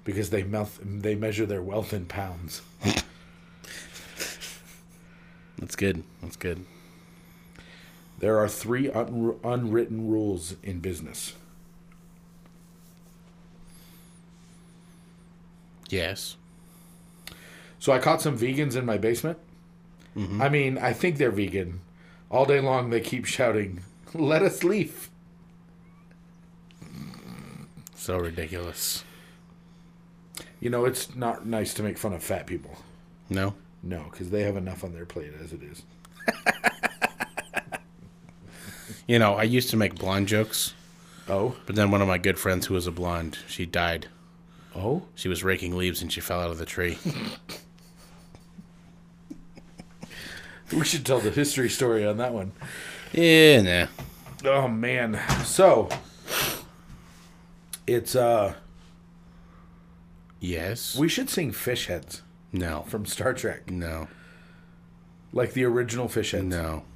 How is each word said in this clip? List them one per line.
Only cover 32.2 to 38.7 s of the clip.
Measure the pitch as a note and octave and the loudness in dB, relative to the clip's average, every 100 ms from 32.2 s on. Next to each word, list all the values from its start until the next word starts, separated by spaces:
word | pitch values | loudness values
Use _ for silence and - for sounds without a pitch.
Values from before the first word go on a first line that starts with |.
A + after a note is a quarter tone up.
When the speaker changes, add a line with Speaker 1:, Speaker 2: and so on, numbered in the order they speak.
Speaker 1:
fat | - F#2 E2 | -4 -4 -4
people. | F2 - - - - - - - | -8 -8 -20 -20 -20 -20 -20 -4
Speaker 2:
No? | F#2+ G2 G2+ - - | -2 -2 -4 -18 -14
Speaker 1:
No, | F2 F2 D#2 | -8 -8 -10
'cause | - F2+ | -12 -4
they | G#2 | -2
have | G2+ G2 | 0 -2
enough | F#2 F#2 | -6 -8
on | F#2 | -12
their | E2+ | -12
plate | F2 F2 D2 D2+ | -12 -10 -12 -14
as | D#2+ | -14
it | D#2+ | -14
is. | - - - - - - - | -14 -18 -20 -20 -20 -6 -6
<laughs> | - - - - - - - - - - - - - - - - - - - - - - - - | -2 -2 0 -4 -2 -6 -2 -6 -4 -10 -10 -8 -10 -8 -14 -14 -20 -20 -20 -20 -20 -20 -18 -18